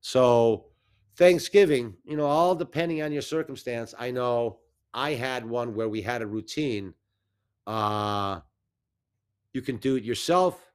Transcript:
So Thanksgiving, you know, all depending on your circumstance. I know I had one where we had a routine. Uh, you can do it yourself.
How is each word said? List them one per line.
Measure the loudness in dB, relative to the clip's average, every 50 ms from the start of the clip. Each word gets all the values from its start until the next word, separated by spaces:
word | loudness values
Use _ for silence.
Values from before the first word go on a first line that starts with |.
| _
So | 0 2 4 6 6 6 6 6 4 2 0 -4 _ _ _ _ _ _ _ _ _ _
Thanksgiving, | 6 6 6 6 6 0 4 6 6 6 6 4 0 0 -4 -10 _ _
you | -8 -4 -2
know, | 0
all | 2 2 4 4 2 2
depending | 0 -4 -6 -4 -4 -4 -2 -4 -4
on | -4 -4 -6
your | -6 -6
circumstance. | -4 -4 -6 -6 -6 -10 -12 -8 -8 -6 -6 -8 -10 -12 -10
I | -8 -6
know | -4 -2 -2 0 0 0 0 -2 -6 _ _ _ _ _ _ _ -8
I | -6 -4 -4 -4
had | -4 -4 -6 -6 -6 -8
one | -6 -4 -4 -4 -4 -4
where | -4 -4 -4
we | -4 -4
had | -4 -4 -4 -4 -4
a |
routine. | -6 -8 -8 -8 -8 -6 -4 -4 -2 -4 -4 -6 -10 -16 _ _ _ _ _ _ _ _ _ _ _ _ _ _
Uh, | -8 -4 -2 -2 -2 -2 -2 -2 -2 -2 -2 -4 -4 -6 -8 -12 _ _ _ _ _ _ _ _ _ _ _ _ _ _ _ _ _ _ _ _ _ _
you | -8
can | -6 -6 -8
do | -2 0 0 0
it | 0 0
yourself. | -2 -6 -4 0 0 2 2 2 2 -2 -4 -18 _ _